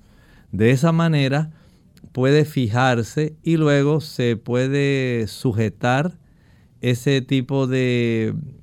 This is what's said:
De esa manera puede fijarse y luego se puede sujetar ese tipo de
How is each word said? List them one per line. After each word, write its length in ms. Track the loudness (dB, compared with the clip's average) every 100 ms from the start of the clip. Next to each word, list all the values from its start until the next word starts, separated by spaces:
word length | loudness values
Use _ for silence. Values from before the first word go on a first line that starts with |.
| _ -20 -20 -20 -10
De 180 | 0 2
esa 200 | 4 2
manera 600 | 2 2 2 2 0 -4 -8 -20 _ _ -20 -12
puede 340 | 0 4 4 2
fijarse 920 | 0 -2 2 2 0 -2 -4 -4 -4
y 160 | -2 0
luego 420 | 2 2 2 0
se 380 | -4 -4 -2 -2
puede 880 | -2 -2 0 0 0 0 -2 -2 -4
sujetar 920 | -4 -2 0 -2 -2 -2 0 -2 -6 _ _ _ _ _ -6
ese 400 | -4 -2 0 -2
tipo 460 | 0 -2 -2 -2 -2
de 680 | 0 0 0 0 0 -2 -6 -10 -18